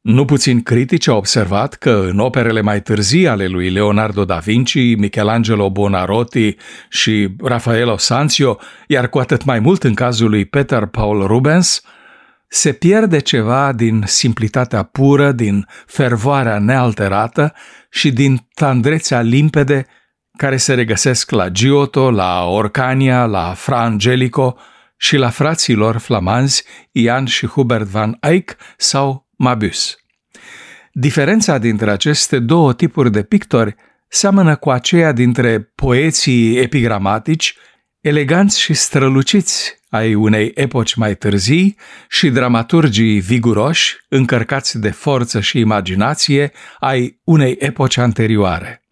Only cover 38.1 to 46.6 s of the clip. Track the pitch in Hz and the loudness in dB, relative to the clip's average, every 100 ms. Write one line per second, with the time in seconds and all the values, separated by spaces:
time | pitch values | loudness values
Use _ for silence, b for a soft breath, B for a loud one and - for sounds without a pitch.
38.1 | 147 139 170 202 - - 156 - 147 135 | -2 0 2 2 0 -2 -2 0 0 2
39.1 | 135 135 208 175 - - - _ 113 110 | 2 2 0 0 -4 -8 -12 _ -4 0
40.1 | 107 107 107 107 - 135 131 110 - 110 | 2 2 2 0 -2 -4 -2 -4 -2 -2
41.1 | 98 104 101 95 160 190 202 B B B | -2 -2 -2 0 2 2 0 B B B
42.1 | - 156 127 123 120 117 170 156 104 113 | -2 0 2 2 0 2 2 2 2 2
43.1 | 107 92 123 117 101 123 160 - - _ | 2 0 0 2 0 0 0 -2 -6 _
44.1 | 139 127 123 113 135 - 120 107 95 - | -2 0 0 -2 -6 -6 -4 -4 -4 -2
45.1 | 135 120 117 101 - 110 107 92 92 110 | -2 -2 -4 -2 0 0 0 -2 -2 -2
46.1 | 151 - 139 143 B | -2 0 0 0 B